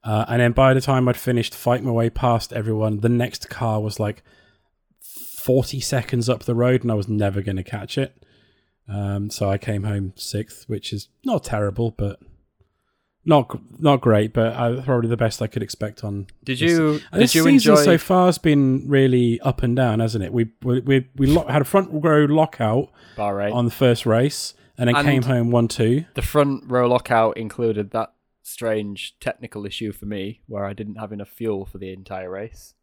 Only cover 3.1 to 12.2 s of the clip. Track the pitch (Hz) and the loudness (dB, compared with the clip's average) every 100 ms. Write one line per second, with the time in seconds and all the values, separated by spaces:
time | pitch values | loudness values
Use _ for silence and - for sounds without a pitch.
3.1 | 120 123 - - - 117 107 107 - 104 | 0 -2 -6 -14 -6 -4 -2 -4 -4 -6
4.1 | 104 _ _ _ _ _ _ _ _ - | -6 _ _ _ _ _ _ _ _ -20
5.1 | - - - - 131 123 131 - 135 - | -18 -16 -10 0 0 0 -6 -4 -4 -2
6.1 | 123 113 120 - 117 123 127 117 107 101 | -2 -2 -2 -2 0 2 2 0 -2 -2
7.1 | 107 101 98 98 95 90 107 98 - 135 | -2 0 -2 -4 -6 -6 -10 -8 -6 -6
8.1 | _ _ _ _ _ _ _ - 101 101 | _ _ _ _ _ _ _ -10 -6 -4
9.1 | 101 104 - 101 101 - 104 104 101 95 | -4 -6 -4 -2 -2 -4 -4 -4 -4 -6
10.1 | - - 104 113 - - 104 - 104 - | -10 -8 -8 -8 -16 -10 -10 -8 -12 -12
11.1 | _ 269 196 - 107 101 98 117 - 101 | _ -4 -4 -2 -4 -4 -2 -4 -4 -8
12.1 | - | -8